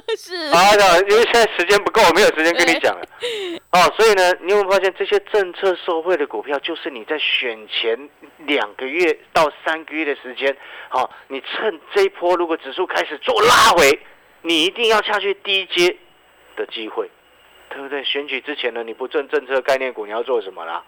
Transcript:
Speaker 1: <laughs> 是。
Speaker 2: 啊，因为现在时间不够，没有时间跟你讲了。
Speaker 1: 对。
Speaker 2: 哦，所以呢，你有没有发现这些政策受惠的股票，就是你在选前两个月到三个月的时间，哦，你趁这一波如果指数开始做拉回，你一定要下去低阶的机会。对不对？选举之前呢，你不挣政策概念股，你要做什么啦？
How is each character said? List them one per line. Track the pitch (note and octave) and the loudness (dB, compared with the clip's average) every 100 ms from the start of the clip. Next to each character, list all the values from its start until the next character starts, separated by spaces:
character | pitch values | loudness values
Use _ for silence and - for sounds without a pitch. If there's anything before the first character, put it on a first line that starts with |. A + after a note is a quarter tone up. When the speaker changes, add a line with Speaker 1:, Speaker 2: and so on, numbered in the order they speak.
Speaker 1:
<laughs> | - A4 | -6 -8
是。 | - F4+ D#4 | -8 -8 0
Speaker 2:
啊， | E3+ G3 G#3 G3 E3+ G3+ | 4 6 6 6 6 4
因 | G#3+ | 4
为 | |
现 | A3+ | 4
在 | A#3 F3 - | 4 2 0
时 | F3 | 2
间 | G3+ | 2
不 | F#3 | 2
够， | G#3+ E3+ E3+ | 4 4 6
没 | |
有 | F#3+ D#3 | 4 4
时 | |
间 | E3 F3 | 0 2
跟 | E3+ | 2
你 | E3 | 2
讲 | A#2 | 0
了。 | - - - | -2 -8 -10
Speaker 1:
对。 | A#4+ A4 F#4 E4 _ | -8 -8 -10 -12 _
Speaker 2:
哦， | F3+ D#3+ E3 | 2 2 4
所 | A3 | 4
以 | |
呢， | G3 F3+ F3+ | 4 2 0
你 | E3+ | 0
有 | G#3 | 0
没 | |
有 | F#3+ | 2
发 | G3 | 0
现 | F#3+ - | 0 -4
这 | |
些 | G3 G3+ G3 | -2 -2 0
政 | G#3+ F#3 | -2 -2
策 | D#3+ F#3+ E3+ | -2 -2 -2
受 | - E3 | -4 -4
惠 | E3 E3+ | -2 -2
的 | C#3+ | -2
股 | G#2+ | -6
票， | B2+ C#3 | -6 -6
就 | - D#3 | -6 -8
是 | E3 | -10
你 | B2+ | -10
在 | G#2+ D3+ | -8 -4
选 | - - B2+ A2 G#2+ | -2 -2 -4 -8 -8
前 | - A2+ A#2 D3 _ - - D3+ | -4 -2 -4 -8 _ -20 -12 -4
两 | D3 G#2 G2 | -2 -4 -8
个 | C3 | -6
月 | D#3+ E3+ D3 _ | -2 0 -2 _
到 | F3 D3+ - F3 | 0 0 -2 -6
三 | D#3+ | -6
个 | D#3 | -6
月 | D3+ D3 | -6 -4
的 | C3+ | -6
时 | B2+ A#2+ | -8 -4
间， | C3+ C3+ - - - | -4 -4 -10 -18 -6
哦， | B2+ B2 - - | -4 -4 -6 -14
你 | C3+ | -12
趁 | - - A3 E3 - | -10 -6 -6 -6 -4
这 | G3+ | 0
一 | G3 | 0
波 | - F3 F3+ | 0 0 0
如 | E3+ | 0
果 | D#3+ | -4
指 | C3+ | -6
数 | C3 F3+ | -6 -4
开 | F3 | -2
始 | E3+ D3+ | -4 -6
做 | - - | -4 2
拉 | - - - | 4 6 6
回， | F3 C#3 D3+ - _ _ _ | 6 6 4 -2 _ _ _
你 | E3 E3 | -2 0
一 | F3 | 0
定 | G3+ A3+ | 0 2
要 | G#3+ | 2
下 | G3+ G#3 | 2 -2
去 | G3 G3 | -2 -4
低 | G3 F#3+ F3+ | -2 -4 -2
阶 | F3 F3 - _ _ _ _ _ - | 0 0 0 _ _ _ _ _ -10
的 | G#2 | -8
机 | - G#2+ | -8 -10
会。 | - F#2 _ _ _ _ _ - | -8 -8 _ _ _ _ _ -18
对 | C#3 | -14
不 | C#3 | -10
对？ | C#3+ | -8
选 | B2+ C#3+ C#3+ | -4 -6 -6
举 | C3 | -8
之 | D3+ D3 | -8 -6
前 | B2 | -6
呢， | A#2 | -6
你 | A#2 | -10
不 | A2 B2+ | -10 -6
挣 | D3+ C3+ | -6 -4
政 | D3 B2+ | -4 -2
策 | C3+ | -2
概 | B2+ C3 | 0 -2
念 | C3 | -2
股， | A2 G#2 | -8 -8
你 | |
要 | A2 | -6
做 | A#2+ A#2+ | -2 -4
什 | F#2+ | -4
么 | F2+ | -12
啦？ | E2 E2+ | -10 -10